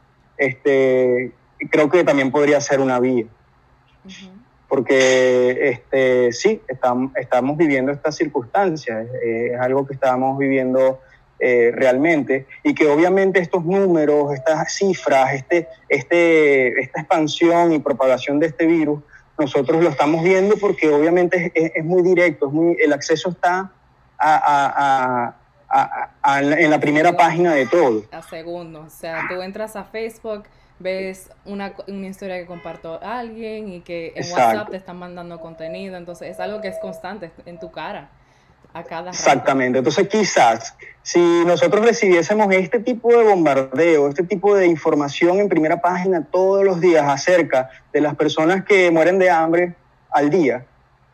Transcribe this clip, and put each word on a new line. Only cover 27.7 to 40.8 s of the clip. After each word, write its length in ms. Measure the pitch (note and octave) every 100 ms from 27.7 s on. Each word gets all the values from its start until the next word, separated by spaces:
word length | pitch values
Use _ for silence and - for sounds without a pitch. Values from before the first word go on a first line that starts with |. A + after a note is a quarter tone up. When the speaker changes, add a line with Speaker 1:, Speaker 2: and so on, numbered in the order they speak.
| F3 D3 G#2+ G#2
Speaker 2:
A 100 | D#3+
segundos, 680 | - E3 E3 F3 E3 D#3+ D#3
o 100 | -
sea, 240 | E3 D#3+ D#3+
tú 120 | F3+
entras 360 | F#3 G#3 A3 G#3+
a 80 | G3
Facebook, 580 | A3 A3+ - A3+ G#3 - _ _ -
ves 520 | F3+ F#3+ F#3+ F#3+ - - F#3+
una, 260 | G3+ G3 G3 -
una 200 | G3 F#3+
historia 300 | F#3+ G3 F3+
que 100 | E3+
compartió 540 | F3 E3+ E3 E3 E3
alguien 680 | F#3+ B3 A#3 A3 A3 G#3+ G#3+
y 100 | F3
que 280 | F3 E3+ E3
en 160 | -
Speaker 1:
Exacto. 200 | C3+ - A2+
Speaker 2:
WhatsApp 260 | G#2+ -
te 40 | F#3
están 200 | F#3 F3+
mandando 420 | F3+ F3+ F3 E3+
contenido, 560 | E3 D#3+ D#3+ F#3 G3 F3+
entonces 360 | F3 E3+ D#3+
es 80 | F3+
algo 180 | F#3 G#3
que 80 | G3
es 100 | F#3
constante 520 | F#3+ F#3 F3+ G#3 E3 - -
en 120 | F3
tu 100 | D#3+
cara, 380 | D#3+ E3 G3 D3 _ _ _ _ _ _
a 100 | E3
cada 220 | F3 E3 F3+
rato. 120 | F3
Speaker 1:
Exactamente, 600 | D#3 C3+ D3 C3+ B2+ B2+
entonces 280 | B2+ D3+ G3
quizás 640 | A3 G3 - A#2+ - - -